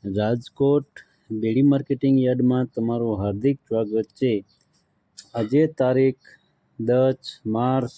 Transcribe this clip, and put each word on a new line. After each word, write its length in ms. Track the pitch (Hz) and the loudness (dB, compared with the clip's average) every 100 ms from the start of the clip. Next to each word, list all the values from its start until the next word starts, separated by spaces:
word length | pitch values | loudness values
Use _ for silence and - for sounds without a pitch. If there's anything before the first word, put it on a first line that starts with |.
| 101 98 | -4 -2
રાજકોટ 680 | 107 120 - _ 139 143 143 - - _ _ | 0 -2 -6 _ 2 2 -2 -20 -20 _ _
બેડી 300 | 110 113 113 | -4 -2 2
માર્કેટિંગ 580 | 143 139 131 135 139 135 | 4 2 0 -2 2 2
યાર્ડમાં 460 | 127 123 127 127 127 | 2 2 0 0 -2
તમારું 540 | - 117 117 117 104 | -4 -4 -2 -2 -2
હાર્દિક 400 | 101 101 127 139 _ | -4 -2 -2 -2 _
સ્વાગત 400 | 113 107 110 107 | -4 -2 -4 -4
છે. 360 | - 131 107 - _ _ _ _ _ _ - - 117 | -4 -2 -2 -6 _ _ _ _ _ _ -20 -12 -6
આજે 320 | 110 139 160 | 0 2 2
તારીખ 500 | 156 127 127 135 131 - _ _ _ _ _ | 0 0 2 2 0 -16 _ _ _ _ _
દસ 360 | 117 123 131 131 - - 107 | 0 2 2 0 -10 -12 -6
માર્ચ 460 | 113 123 131 123 | -2 0 0 -2